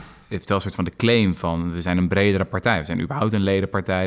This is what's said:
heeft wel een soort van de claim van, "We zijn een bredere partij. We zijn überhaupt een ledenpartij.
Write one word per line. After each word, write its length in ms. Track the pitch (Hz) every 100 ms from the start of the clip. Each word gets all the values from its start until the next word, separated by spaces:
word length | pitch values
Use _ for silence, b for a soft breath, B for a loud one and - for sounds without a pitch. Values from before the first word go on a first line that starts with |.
| B B B
heeft 200 | 98 -
wel 100 | 98
een 60 |
soort 120 | 95
van 80 | -
de 100 | 85
claim 400 | - 113 117 98
van, 360 | 87 85 82 85
"We 100 | 85
zijn 160 | 90 90
een 100 | 87
bredere 380 | 98 101 95
partij. 340 | 95 92 117 95
We 60 |
zijn 160 | 78 90
überhaupt 320 | 90 139 107
een 80 | 104
ledenpartij. 600 | 98 98 98 101 - 92